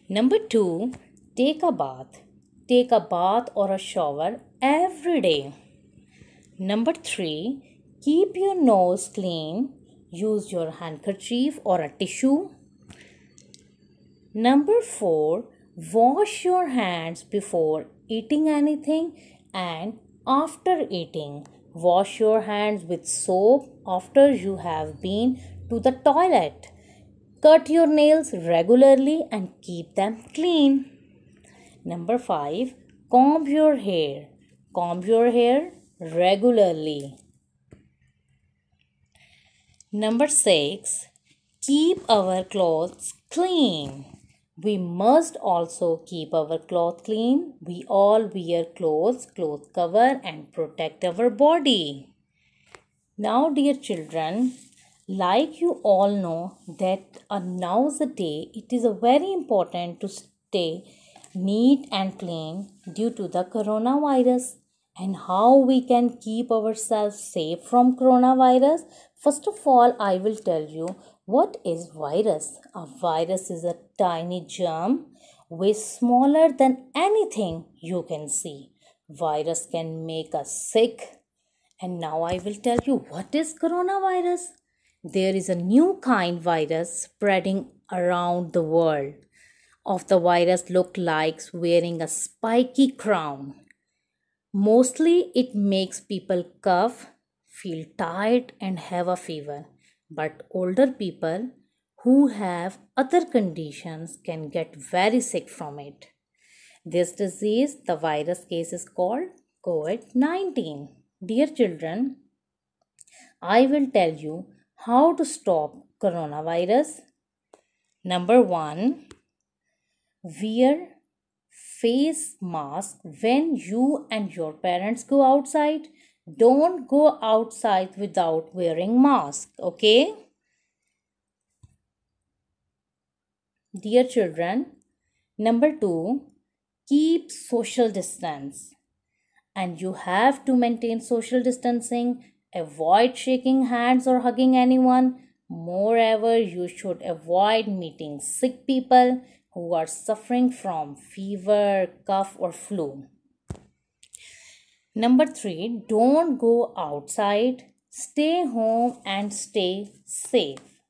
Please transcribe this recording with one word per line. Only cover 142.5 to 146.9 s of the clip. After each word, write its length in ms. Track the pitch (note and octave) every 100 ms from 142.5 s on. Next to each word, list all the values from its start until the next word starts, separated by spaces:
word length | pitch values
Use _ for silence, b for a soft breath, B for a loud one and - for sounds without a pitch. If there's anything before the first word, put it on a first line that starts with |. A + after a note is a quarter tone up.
| F#3
Avoid 600 | D#3 D3 D#3+ G3 B3 B3+
shaking 480 | C4 B3+ B3+ C4 B3
hands 420 | A#3+ A#3+ B3+ C4
or 120 | B3+
hugging 360 | B3 A#3+ C4 B3+
anyone. 680 | B3 B3+ B3+ B3+ B3+ B3+ B B -
Moreover, 880 | E3+ E3+ F3+ G#3 A#3 A3+ A3 A3+ A#3
you 300 | G#3 F3 F3+
should 340 | - G3